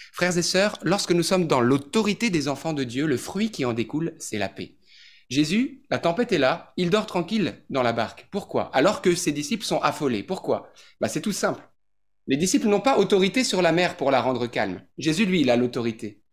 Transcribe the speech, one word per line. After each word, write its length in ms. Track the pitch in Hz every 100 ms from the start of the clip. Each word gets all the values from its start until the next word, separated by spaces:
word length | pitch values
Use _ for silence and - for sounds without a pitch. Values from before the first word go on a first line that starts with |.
| -
Frères 240 | - 175 175
et 40 |
sœurs, 380 | 165 185 208 -
lorsque 300 | 156 196 -
nous 100 | 175
sommes 240 | 160 185 160
dans 160 | 139
l'autorité 720 | 120 139 - 220 214 196 233
des 160 | 170 139
enfants 260 | 135 165
de 100 | 147
Dieu, 220 | 127 123 156
le 120 | 123
fruit 340 | - 190 220
qui 120 | 180
en 100 | 127
découle, 420 | 117 110 151 165 -
c'est 220 | - 107
la 100 | 98
paix. 280 | - 90 _ _ - - - -
Jésus, 540 | 135 151 208 277 - -
la 80 | 127
tempête 320 | 170 170 240
est 80 | 175
là, 340 | 131 165 - -
il 120 | 175
dort 160 | 208 208
tranquille 580 | 185 170 220 147 95 -
dans 140 | 131
la 100 | 120
barque. 340 | 117 107 - -
Pourquoi ? 400 | 196 - 123 92
Alors 300 | - 170 -
que 100 | 185
ses 200 | 175 165
disciples 320 | 147 147 226 -
sont 160 | 160
affolés. 420 | 143 139 143 107
Pourquoi ? 500 | 98 185 - 107 - - - -
Bah, 100 | 220
c'est 120 | -
tout 100 | 208
simple. 300 | 190 202 - - _ _ _ _ _ -
Les 120 | 139
disciples 300 | 185 285 226
n'ont 140 | 202
pas 160 | 269 269
autorité 460 | 190 196 196 254
sur 180 | 247 185
la 100 | 170
mer 260 | 165 175 -
pour 120 | 139
la 120 | 131
rendre 260 | 120 123 120
calme. 340 | 131 101 92 - -
Jésus, 280 | 143 160 208
lui, 160 | 185
il 100 | 127
a 40 | 120
l'autorité. 680 | 123 123 117 110 107 107 _